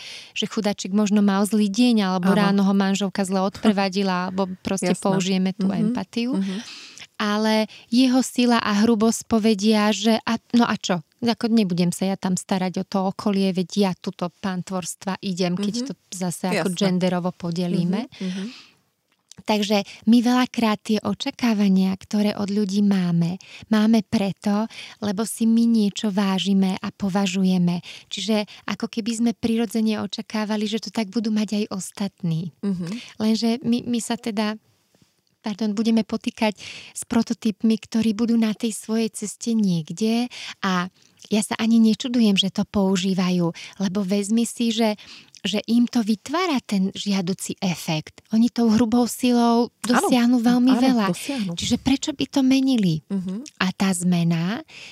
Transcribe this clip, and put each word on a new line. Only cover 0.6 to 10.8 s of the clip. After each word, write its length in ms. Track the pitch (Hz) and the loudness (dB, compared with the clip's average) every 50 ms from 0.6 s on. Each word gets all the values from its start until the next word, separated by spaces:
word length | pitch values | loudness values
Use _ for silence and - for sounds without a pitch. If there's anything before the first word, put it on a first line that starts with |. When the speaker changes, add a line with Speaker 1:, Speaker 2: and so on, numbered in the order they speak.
| 196 208 196 - - 185 | -2 -2 -2 -4 -4 -2
Speaker 1:
možno 320 | 190 214 214 190 208 208 | 0 0 2 2 4 4
mal 200 | 202 202 190 196 208 | 4 4 2 2 0
zlý 220 | 190 220 214 214 202 | 0 2 2 0 0
deň, 260 | 190 226 247 247 233 214 196 | 2 2 2 4 4 2 2
alebo 240 | 185 185 185 175 190 | 0 0 2 2 2
Speaker 2:
Áno. 100 | 196 180 | 4 4
Speaker 1:
ráno 200 | 180 175 202 196 | 4 4 4 4
ho 120 | 196 196 202 | 2 4 4
manželka 480 | 196 196 190 196 190 202 185 - - | 2 2 2 0 0 -2 -2 -2 -4
zle 160 | 196 185 196 190 | -2 -2 0 0
odprevadila, 880 | 185 202 - - - 220 202 202 196 196 180 202 196 190 180 180 180 190 | 0 -2 -2 0 2 2 2 2 0 0 0 0 0 0 0 -2 -4 -4
alebo 220 | 185 190 196 185 185 - | -2 -2 -2 -4 -4 -6
proste 300 | - - 196 190 185 175 | -6 -4 -4 -2 0 -2
Speaker 2:
Jasné. 80 | 180 - | -2 0
Speaker 1:
použijeme 500 | - 202 190 190 180 190 190 185 185 190 | 0 0 0 0 0 0 0 0 0 -2
tú 140 | 185 - 190 | -2 -2 -2
Speaker 2:
Mhm. 80 | 196 196 - 214 | -2 0 0 0
Speaker 1:
empatiu. 480 | 220 247 220 185 - - 233 233 247 262 | -2 -2 -4 -6 -6 -4 -4 -2 -2 -2
Speaker 2:
Mhm. 240 | 190 190 196 185 214 - - - - - - - - - - _ | -2 -2 -4 -4 -8 -10 -12 -16 -20 -20 -20 -20 -20 -20 -16 _
Speaker 1:
Ale 480 | - 214 208 208 214 220 220 220 220 220 - - - - _ | -6 -4 -2 0 0 2 2 2 0 0 -2 -6 -14 -8 _
jeho 320 | 233 247 269 254 247 262 | 2 4 4 4 4 2
sila 400 | 240 - - - 247 240 240 226 | 2 0 0 2 2 4 4 2
a 240 | - 214 208 202 214 | 2 2 2 4 4
hrubosť 400 | 233 233 202 220 226 220 - - | 4 4 4 2 2 0 -2 -2
povedia, 640 | - 226 226 202 226 226 185 202 220 220 208 208 214 | -2 0 2 2 2 2 2 2 2 4 4 2 2
že 320 | 214 190 202 226 220 - | 0 2 2 0 0 0
a, 160 | - - 226 - - _ | 0 -4 -4 -4 -2 _
no 160 | - 233 233 - | 2 2 4 2
a 80 | 214 | 0
čo? 240 | - | -2